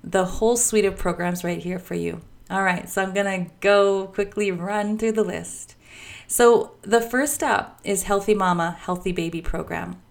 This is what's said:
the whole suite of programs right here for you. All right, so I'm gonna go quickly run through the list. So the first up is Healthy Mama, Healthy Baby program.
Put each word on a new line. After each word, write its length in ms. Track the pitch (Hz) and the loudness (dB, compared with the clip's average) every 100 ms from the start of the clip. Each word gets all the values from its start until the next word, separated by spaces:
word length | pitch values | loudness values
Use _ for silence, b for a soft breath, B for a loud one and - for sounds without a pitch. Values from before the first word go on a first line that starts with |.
the 220 | - 190 | -2 0
whole 320 | 185 - 226 | 0 0 2
suite 300 | 240 - 214 | 2 2 2
of 120 | 202 185 | 2 0
programs 460 | 185 170 175 180 | -4 -2 -4 -2
right 180 | 175 170 | -4 -4
here 180 | 170 185 | -6 -8
for 160 | 180 | -6
you. 260 | 175 170 170 - - - | -4 -4 -6 -14 -20 -6
All 140 | 190 | 0
right, 240 | 190 180 - | 0 0 -2
so 160 | - | -2
I'm 100 | 190 | -2
gonna 340 | 190 196 190 175 - | 0 -2 -2 -6 0
go 480 | 196 202 202 190 190 | 4 6 6 2 -2
quickly 420 | 202 202 208 202 | -4 -4 0 -2
run 480 | 180 180 208 208 214 | -2 -2 -2 -2 0
through 140 | 220 | 0
the 100 | 220 190 | 2 0
list. 400 | 82 170 - - - B B B B B | -2 -10 -14 -16 -20 B B B B B
So 480 | - 240 233 - - | 4 6 6 2 -10
the 200 | 202 226 | 2 2
first 420 | 233 247 285 - | 2 0 0 0
up 360 | 285 208 - - | 0 0 -2 -10
is 200 | - 196 | -4 -4
Healthy 320 | - 202 202 | 0 0 2
Mama, 420 | 208 185 175 170 165 | 2 2 2 0 -4
Healthy 320 | - 180 185 | -6 -4 -2
Baby 300 | 180 165 165 | -4 -4 -4
program. 600 | 165 175 170 170 170 180 - | -4 -4 -4 -6 -8 -12 -18